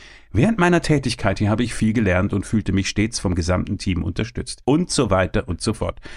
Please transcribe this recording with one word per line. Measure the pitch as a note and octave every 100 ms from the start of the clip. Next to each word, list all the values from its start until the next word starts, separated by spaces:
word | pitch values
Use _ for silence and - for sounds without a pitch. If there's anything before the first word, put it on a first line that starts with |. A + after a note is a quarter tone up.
| - - -
Während | G2 F3 A3+
meiner | F3 F3
Tätigkeit | - D3+ C3+ A2 G#2+ F#2+
hier | G#2
habe | A2
ich | A#2+
viel | - A2
gelernt | A2 G#2 F2 G2
und | G2+ -
fühlte | A2 G2
mich | F#2+ F#2+
stets | - G#2+ -
vom | G2+
gesamten | F2 E2+ F2+ - G#2
Team | - E2+
unterstützt.“ | - F2 A2+ - - - -
Und | D3 F3+
so | - A#2+
weiter | F#2+ F2+ G#2+ -
und | F2
so | -
fort. | G#2+ F2 - -